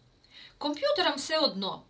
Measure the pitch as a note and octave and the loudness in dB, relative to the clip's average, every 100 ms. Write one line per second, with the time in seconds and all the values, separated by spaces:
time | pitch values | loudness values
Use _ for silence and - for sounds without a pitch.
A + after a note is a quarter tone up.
0 | _ _ _ - - - D4 D4 C#5+ C#5+ | _ _ _ -20 -20 -6 -4 0 2 2
1 | E4+ C#4 - D#4 C4+ F#3+ F#3+ D#3+ | 2 0 0 2 2 0 -4 -6